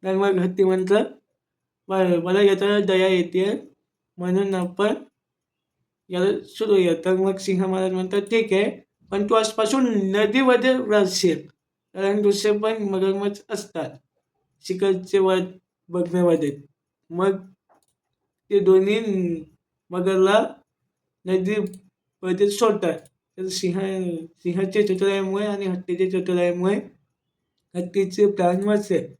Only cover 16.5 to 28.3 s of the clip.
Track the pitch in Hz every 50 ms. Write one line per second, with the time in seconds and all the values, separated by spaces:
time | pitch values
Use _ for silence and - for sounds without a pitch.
16.5 | 139 143 - _ _ _ _ _ _ _ _ _ 165 175 185 196 196 190 - -
17.5 | - _ _ _ _ _ _ _ _ _ _ _ _ _ _ _ _ _ _ _
18.5 | 208 196 175 180 190 185 190 202 208 226 226 220 196 190 180 170 170 160 156 -
19.5 | _ _ _ _ _ _ _ _ 175 185 180 185 190 190 190 190 202 220 - -
20.5 | - - _ _ _ _ _ _ _ _ _ _ _ _ _ 180 185 185 185 185
21.5 | 214 214 196 - - - _ _ _ _ _ _ _ _ - 185 180 185 202 202
22.5 | 202 - 240 220 202 170 - 170 - - - - _ _ _ _ _ - 185 185
23.5 | 185 - - 180 170 190 196 190 190 190 185 175 170 160 165 - _ _ _ 175
24.5 | 175 185 196 185 185 214 208 202 185 185 196 196 196 196 196 190 190 196 208 208
25.5 | 208 202 202 190 185 180 185 - 180 175 190 185 185 185 180 185 180 180 175 175
26.5 | 175 175 180 185 202 - - - _ _ _ _ _ _ _ _ _ _ _ _
27.5 | _ _ _ _ _ 180 180 180 - 202 196 185 - - 208 202